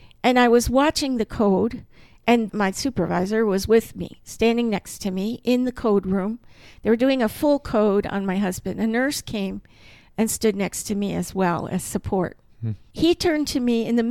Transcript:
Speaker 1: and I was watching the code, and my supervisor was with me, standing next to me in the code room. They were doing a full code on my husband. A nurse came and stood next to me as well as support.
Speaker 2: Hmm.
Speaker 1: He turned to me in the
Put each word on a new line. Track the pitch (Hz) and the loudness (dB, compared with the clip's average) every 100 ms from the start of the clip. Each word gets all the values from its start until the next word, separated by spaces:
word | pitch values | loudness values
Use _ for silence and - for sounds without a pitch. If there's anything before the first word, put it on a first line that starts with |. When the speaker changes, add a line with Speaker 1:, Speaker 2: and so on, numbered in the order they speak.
| - - | -20 -2
Speaker 1:
and | 247 247 | 2 4
I | 240 | 6
was | 240 240 | 4 4
watching | 254 302 - 277 247 | 2 2 0 -2 -2
the | 208 | -2
code, | - 202 185 226 247 - - - - - | 0 2 2 0 -4 -16 -20 -20 -6 2
and | 240 220 | 2 2
my | 214 190 | -2 -2
supervisor | - 277 196 160 175 185 220 | -2 -4 -2 0 0 0 0
was | 220 190 190 | 2 0 4
with | 220 - - | 2 2 -10
me, | 170 - | -12 -12
standing | - - 226 233 233 | -16 0 2 2 0
next | 196 - - | -2 -6 -8
to | 196 | -6
me | 185 208 254 | -4 -4 -4
in | - 247 | 0 0
the | 254 | 0
code | - 233 202 190 | -2 2 2 2
room. | 190 196 233 - - - - | -2 -2 -6 -14 -20 -20 -6
They | 208 | 0
were | 226 | 4
doing | 269 262 | 4 2
a | 214 | 0
full | - 302 285 | 0 2 2
code | - 220 208 202 - | 0 2 4 2 0
on | 202 | -4
my | 196 190 | -2 0
husband. | 196 180 190 175 | -2 -4 -8 -4
A | 226 | -2
nurse | 233 269 285 | 0 -2 -4
came | - 214 190 196 - - - - _ - | -6 -6 -6 -8 -16 -20 -20 -20 _ -4
and | 220 | -2
stood | - 220 | 0 0
next | 196 190 - | 0 -4 -6
to | - | -6
me | 202 202 | -4 -2
as | 170 180 | -4 -4
well | 190 180 165 - | -2 0 0 -4
as | 180 | -6
support. | - 185 - 190 175 - _ - | -4 -6 -2 -2 -2 -6 _ -10
Speaker 2:
Hmm. | 113 104 - | -8 -8 -10
Speaker 1:
He | - 330 349 | -2 0 2
turned | 349 302 277 | 0 0 -2
to | 277 | -2
me | 240 226 | 0 0
in | 226 233 | 0 0
the | 226 | 2